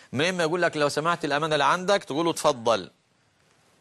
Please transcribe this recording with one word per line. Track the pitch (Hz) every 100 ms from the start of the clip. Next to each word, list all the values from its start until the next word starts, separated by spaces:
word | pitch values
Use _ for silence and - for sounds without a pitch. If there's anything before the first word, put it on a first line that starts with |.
| -
من | 120
إما | 165 180
يقول | 160 180
لك: | 170 156
"لو | 147
سمحت، | 143 160 170
الأمانة | 156 139 156
اللي | 151
عندك"، | 139 170 185 202
تقول | - 165
له: | 170
"اتفضل". | 151 156 131 113 110 87 _ _ _ _ _ _ _ _ _